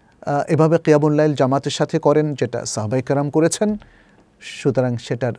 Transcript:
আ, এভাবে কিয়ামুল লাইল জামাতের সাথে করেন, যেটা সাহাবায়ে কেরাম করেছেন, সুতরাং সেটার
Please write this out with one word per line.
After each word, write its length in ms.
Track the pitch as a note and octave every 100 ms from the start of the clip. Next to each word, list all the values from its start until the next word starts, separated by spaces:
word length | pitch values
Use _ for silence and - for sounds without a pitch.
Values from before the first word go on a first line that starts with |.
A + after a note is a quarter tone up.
| _ - -
আ, 180 | C#3+ -
এভাবে 300 | D3+ D#3 E3
কিয়ামুল 360 | D#3+ D3 D3+
লাইল 200 | D3+ D#3
জামাতের 380 | C#3 B2+ C3+ C#3+
সাথে 260 | - D3 D#3+
করেন, 360 | D3 D3+ D3+
যেটা 300 | C3+ A#2+ A#2
সাহাবায়ে 380 | - A2 G#2+ C3
কেরাম 280 | B2 C#3+ C#3+
করেছেন, 460 | D#3 E3 - G#3+ G#3 - _ _ _ _ _
সুতরাং 560 | - - C#3+ B2+ B2+ A#2
সেটার 360 | - A#2+ B2